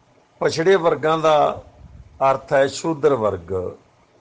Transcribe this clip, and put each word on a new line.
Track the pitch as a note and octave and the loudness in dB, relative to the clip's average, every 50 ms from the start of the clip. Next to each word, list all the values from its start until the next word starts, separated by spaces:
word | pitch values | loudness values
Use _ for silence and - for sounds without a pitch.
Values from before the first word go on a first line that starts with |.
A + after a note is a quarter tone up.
| _ _ _ _ _ _ _ - | _ _ _ _ _ _ _ -4
ਪਛੜੇ | E3+ D3 C3 D3+ E3 F#3+ G3 | -4 -2 -2 0 2 4 4
ਵਰਗਾਂ | F3+ E3 F3 D#3+ B2+ C#3 D#3 D#3+ | 4 2 0 -2 0 0 0 0
ਦਾ | D#3+ D#3 D#3+ D3+ D3 C#3+ D3 - - - - _ - - - - - - - - - C3 C3+ | 2 2 2 2 4 2 0 -2 -6 -14 -20 _ -20 -20 -20 -20 -20 -20 -16 -6 -2 0 0
ਅਰਥ | C3+ C3+ - - D3+ | 0 0 -4 -2 0
ਹੈ | C3+ C#3 | 0 0
ਸ਼ੂਦਰ | C3+ C#3 - - E3 D#3+ C#3 C#3+ D3+ C#3 | 0 -2 -6 -6 -6 -4 0 0 0 2
ਵਰਗ। | A#2 G#2+ G2+ F#2+ F2 E2 E2 F#2+ F#2 F2+ F#2 F#2 - _ _ _ _ _ _ _ _ | 2 0 -2 -4 -4 -8 -8 -8 -6 -6 -8 -12 -16 _ _ _ _ _ _ _ _